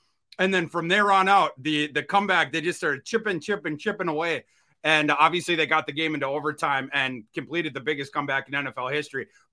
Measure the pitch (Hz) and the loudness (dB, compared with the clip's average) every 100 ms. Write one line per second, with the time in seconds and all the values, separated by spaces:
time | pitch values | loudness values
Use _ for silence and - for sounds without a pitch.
0 | _ _ _ - 185 190 165 170 170 202 | _ _ _ -2 2 2 0 -2 2 4
1 | 202 196 190 196 151 - 143 151 151 143 | 6 6 6 6 4 0 -2 0 0 -2
2 | 143 202 202 175 143 156 160 - 160 139 | 0 2 4 2 2 0 -2 -2 -2 -2
3 | - 220 214 170 - 196 170 147 214 202 | -2 -4 -2 -4 -4 -4 -4 -6 -6 -4
4 | 175 151 170 147 - _ _ _ 151 156 | -2 -2 -2 -4 -8 _ _ _ 2 4
5 | 151 143 156 175 170 165 151 156 151 147 | 4 4 4 4 0 0 2 0 0 -4
6 | 160 151 135 147 147 151 151 135 135 143 | -4 -2 -4 -4 -4 -4 -2 -2 -2 -2
7 | 131 127 107 160 127 170 156 135 139 143 | -2 -6 -10 -10 -6 -4 -4 -6 -6 -6
8 | 135 151 139 135 135 143 135 131 127 147 | -6 -6 -2 -4 -2 -6 -6 -6 -6 -6
9 | 147 135 101 _ _ | -6 -10 -10 _ _